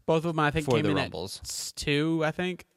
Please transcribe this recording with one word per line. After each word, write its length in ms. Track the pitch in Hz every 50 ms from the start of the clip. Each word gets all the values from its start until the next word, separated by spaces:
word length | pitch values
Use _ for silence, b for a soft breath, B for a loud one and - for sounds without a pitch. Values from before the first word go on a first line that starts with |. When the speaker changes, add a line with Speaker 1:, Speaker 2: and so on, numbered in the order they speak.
| _
Speaker 1:
Both 200 | - 160 160 156
of 100 | 170 165
them, 40 | 160
I 120 | 151 147
think, 140 | 143 160 151
Speaker 2:
for 80 | 139 123
Speaker 1:
came 80 | - 151
Speaker 2:
the 80 | 151
Speaker 1:
in 40 | 147
Speaker 2:
Rumbles. 440 | - 123 98 - 82 87 104 - - -
Speaker 1:
at 60 | -
s-, 220 | - - - - -
two, 480 | - - 151 143 143 151 165 165 160 156
I 80 | 151
think. 340 | 156 - 180 180 180 170 - - _